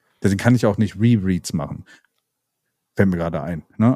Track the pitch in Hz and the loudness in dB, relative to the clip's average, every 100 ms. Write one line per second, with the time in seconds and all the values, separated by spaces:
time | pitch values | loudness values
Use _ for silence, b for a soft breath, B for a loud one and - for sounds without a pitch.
0 | _ _ 101 98 117 123 113 101 104 95 | _ _ -2 0 2 2 2 0 -2 0
1 | 117 113 92 90 - 82 69 - - b | 2 2 0 -2 -4 -6 -6 -10 -16 b
2 | b _ _ _ _ _ _ _ _ - | b _ _ _ _ _ _ _ _ 0
3 | 98 90 82 80 73 82 - - 113 | 0 0 -4 -6 -8 -10 -10 0 0